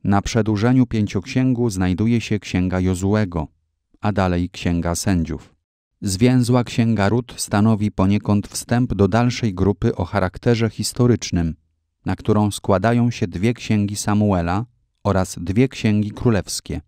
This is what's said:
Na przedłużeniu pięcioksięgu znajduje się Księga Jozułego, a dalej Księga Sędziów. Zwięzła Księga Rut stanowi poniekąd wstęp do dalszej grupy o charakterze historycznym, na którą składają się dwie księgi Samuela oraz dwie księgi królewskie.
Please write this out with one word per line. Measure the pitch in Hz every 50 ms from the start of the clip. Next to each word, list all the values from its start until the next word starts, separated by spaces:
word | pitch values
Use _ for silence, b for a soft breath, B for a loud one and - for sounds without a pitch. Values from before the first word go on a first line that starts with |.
| -
Na | - 101 101
przedłużeniu | - - - 117 104 107 110 101 107 120 127 131 123
pięcioksięgu | 120 - 110 104 98 - 101 85 - - 131 131 131 127 117 120 117
znajduje | 92 92 92 90 92 82 107 113 120 117
się | - - 110 101
Księga | - - - 92 90 92 87 92
Jozułego, | 90 92 92 87 98 98 104 107 107 90 85 82 73 - _ _ _ _ _ _ _ _ _ _
a | - 104
dalej | 101 101 95 90 90 87 90 87
Księga | - - - 92 87 85 82 85 85
Sędziów. | - - 107 95 87 80 78 73 - - - _ _ _ _ _ _ _ _ _ _
Zwięzła | - 101 92 92 120 123 127 127 120 113 127 123 120
Księga | - - - 117 113 113 104 98 101
Rut | 104 123 120 - -
stanowi | - - - - 101 104 113 113 101 107 104
poniekąd | - - 92 95 101 104 - - 104 104 -
wstęp | - - - - - 120 120 127 120 -
do | 98 98
dalszej | 95 98 113 120 123 123 - - 110 90
grupy | 87 92 98 101 _ 110 117 -
o | - 92
charakterze | - - 101 92 90 - - - 120 120 110 113 110
historycznym, | - - 107 - - - 123 123 113 - - - - 90 82 82 78 _ _ _ _ _ _ _ _ _ _
na | 87 92
którą | - - - 107 107 104 104
składają | 98 - - - 98 92 92 113 120 120 117 120
się | 117 - 113
dwie | 92 - 87 92 117 120
księgi | - - - 113 104 101 101 104
Samuela | - - - 104 104 107 104 98 90 85 85 90 101 120 _ _ _ _ _ _ _ _
oraz | 101 98 95 92 - - -
dwie | 85 87 92 110 131
księgi | 131 - - - 110 104 104 104 104
królewskie. | 104 - - 123 113 95 80 - - - _ - 78 87 -